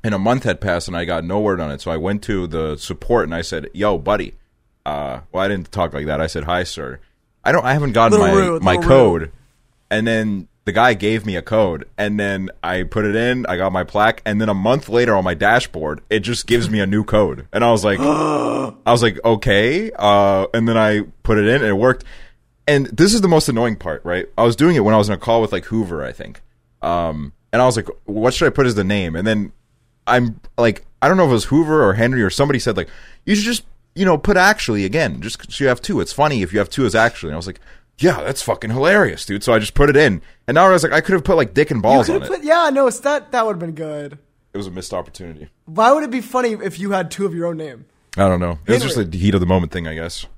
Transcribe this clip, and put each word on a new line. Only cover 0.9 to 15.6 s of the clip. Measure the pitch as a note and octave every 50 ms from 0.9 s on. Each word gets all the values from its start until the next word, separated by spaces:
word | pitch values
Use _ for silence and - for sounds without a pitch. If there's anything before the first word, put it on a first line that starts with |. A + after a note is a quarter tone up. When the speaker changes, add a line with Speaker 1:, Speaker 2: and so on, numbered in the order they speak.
| F2
Speaker 1:
I | E2+ F2
got | E2+ F2 E2 E2
no | E2+ F#2+ G#2
word | G#2+ G#2 F#2+ F2
on | E2 D2+
it. | C#2+ C#2
So | - F#2
I | E2
went | D#2+ D#2+ F#2+ G#2 G#2 -
to | - A2 F#2+ F2
the | E2+ D#2 D#2+ D#2+ D#2 D2+
support | C#2+ - - F#2 - - - A#2+ A#2 F2+
and | D2+ E2
I | E2+
said, | E2+ - F2 D#2+ C#2+ - -
"Yo, | F2 G2+ G#2 G2 E2
buddy." | C#2+ F2 G#2 G2+ D#2+ - - - _ _ _ _ _ _ _ _ _
Uh, | - D2 D2 D2 C2+ B1+ C2 D2+ -
well, | - F2+ F#2+
I | G2
didn't | G2+ F#2+ E2 -
talk | - G2+ F2 D#2+ C#2+
like | C#2+ D2
that. | D#2 D2+ C#2+
I | D#2+ D#2
said, | - E2 C#2+
"Hi, | D#2+ F2 F2+
sir. | F2+ - - E2 D2 B1+ B1+ - - _ _ _ _ _ _ _
I | _ -
don't, | C#3+ F3 -
I | B2+
haven't | C#3 D3+ D3 C3+
gotten | G2+ A2+ A2+ A#2 G#3 G#3
Speaker 2:
Little | - - -
Speaker 1:
my, | -
Speaker 2:
rude, | F#2 F2+ E3 D#3+
Speaker 1:
my | - F#2+ F2+
Speaker 2:
little | F3 E3+ -
Speaker 1:
code." | C3+ C3+ B2 G2+ E2+ E2
Speaker 2:
rude. | D#2+ D2+ - - _ _ _ _ _ _ _ _ _ _
Speaker 1:
And | G2+ G#2+ A2
then | A#2 A2+ A2 A2 G#2+ G2+ G2 E2+ _ _ _ _
the | G#2
guy | F#2 A2 A#2+ B2+ A2+
gave | F#2 G2+ G#2 C3 B2+ G2
me | A2 F#2
a | E2+
code, | D#2 - A2 A2 G#2+ F#2 E2 D2 - - _ -
and | G#2 G#2 G#2 G#2
then | G2+ G2+ G2 F#2+ F#2+ F#2+ - -
I | - E2+ F#2 F#2 F#2
put | D#2+ - A2 G#2
it | G#2 G2+
in, | A2+ A#2 B2 B2+ B2+ A#2+
I | - F2+
got | F2 F#2+ G2
my | F#2 F#2 F2
plaque, | - - G#2 G#2+ A2+ - - -
and | A2 G#2 G#2
then | A2 G#2+
a | G2+
month | F#2+ F#2+ A2+ C3 C#3 - -
later | G#2+ A#2+ B2 A#2+ G#2+
on | G2 F#2
my | F2+ F2
dashboard, | D2+ F#2+ G#2 A#2 B2